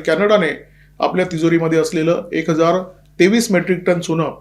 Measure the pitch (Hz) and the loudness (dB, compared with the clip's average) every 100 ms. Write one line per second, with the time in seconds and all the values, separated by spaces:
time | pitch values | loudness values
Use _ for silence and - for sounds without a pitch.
0 | 160 160 208 208 160 - - - - - | -2 0 2 2 2 -4 -14 -20 -20 -4
1 | 139 180 180 160 165 165 165 160 156 165 | -2 0 -2 0 0 2 2 0 0 0
2 | 156 175 - 160 160 156 165 185 185 - | 0 -2 -2 -6 -2 0 2 0 -4 -14
3 | - - 180 233 226 180 165 180 - 175 | -20 2 2 4 2 0 0 -2 0 -2
4 | 170 165 147 - | -2 -2 -4 -8